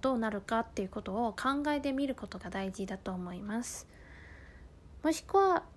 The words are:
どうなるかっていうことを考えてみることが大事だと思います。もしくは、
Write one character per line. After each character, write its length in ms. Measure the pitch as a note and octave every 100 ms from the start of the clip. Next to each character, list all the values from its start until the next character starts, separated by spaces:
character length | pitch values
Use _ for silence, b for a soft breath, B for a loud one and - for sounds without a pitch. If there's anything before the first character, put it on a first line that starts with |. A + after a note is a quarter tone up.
ど 140 | C4
う 40 | B3
な 100 | A3
る 100 | G#3
か 180 | - A3+
っ 80 | A#3
て 140 | -
い 20 | F#3+
う 20 |
こ 140 | G#3+
と 240 | G3+ G3+ A#3
を 60 |
考 360 | - C4 C#4 D4
え 100 | D4
て 120 | C#4+
み 140 | C4+ C#4
る 80 |
こ 120 | B3+ -
と 120 | F#3
が 120 | -
大 200 | F#3+ F#3+
事 140 | F#3+ G3
だ 120 | F#3+
と 140 | G3
思 200 | F#3 F3+
い 100 | F3+
ま 200 | G#3 A3+
す。 240 | B3 - - B B B B B B B B - - -
も 100 | D4+
し 100 | D#4+
く 120 | - G4
は、 260 | G4 F4+ -